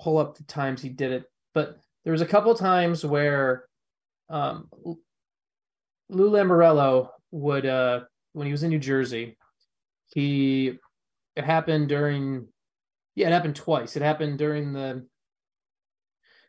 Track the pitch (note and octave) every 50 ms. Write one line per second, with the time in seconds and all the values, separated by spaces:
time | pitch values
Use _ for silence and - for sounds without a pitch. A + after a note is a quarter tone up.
0 | - E3+ D#3 D#3 C#3+ D3 - - D3 - - D3+ C3+ C3+ C3 B2 C#3+ C3 C3 C3+
1 | C3+ B2+ B2+ B2+ B2+ _ _ _ _ _ - D#3 C#3+ - - _ _ _ _ _
2 | - E3 D#3+ D#3+ E3 - G3+ G#3 G#3 A3+ A3+ A3+ F#3 F#3 F#3 F3+ F3 E3+ E3+ D#3
3 | - D3 D3 D3 D3 D3 C#3+ C#3 C3+ C3 B2+ B2+ - _ _ _ _ _ _ _
4 | _ _ _ _ _ - D#3 D3 C#3+ C3+ - A2 - - - - - E3+ E3 -
5 | _ _ _ _ _ _ _ _ _ _ _ _ _ _ _ _ _ _ _ _
6 | _ - F#3 F#3 G3 G#3 G#3 G3+ G3 F3+ F3 E3+ E3+ E3 D#3 C#3+ C#3 C3+ C3 C3
7 | B2+ - - _ _ - F3+ D3+ C#3 D3 C#3 C#3 C3 C3+ C3 C3 B2+ B2 B2 B2
8 | B2 _ _ _ _ _ - D3+ C#3+ C#3+ C#3+ C#3+ E3 E3 D#3+ D3+ C3 C3+ C3+ C3+
9 | B2+ B2 B2 A2+ A#2 A2+ - _ _ _ _ _ _ _ _ _ _ _ _ _
10 | _ _ - D3+ C#3+ C#3+ C#3+ C#3 C3+ C3+ C3+ C3+ C3 B2+ B2 - _ _ _ _
11 | _ _ _ _ _ _ - D#3 C3 D3+ E3 D#3+ D#3+ E3 D#3 D3+ D3 C#3 D3 C#3+
12 | D3 D3 C#3+ C#3 C#3 C3+ C3+ B2+ B2 - _ _ _ _ _ _ _ _ _ _
13 | _ _ - G3 F#3+ E3 E3+ F3 E3 D3+ D3 - - E3+ D#3 B2+ A2+ - - D3
14 | C#3+ D3+ D#3 D#3 D#3 D3+ C#3+ C3+ D3+ D3+ D3+ D3 D3 C#3+ C#3 C#3 C3+ C3+ C3 B2+
15 | B2 _ _ _ _ _ _ _ _ _ _ _ _ _ _ _ _ _ _ _
16 | _ _ _ _ _ _ _ _ _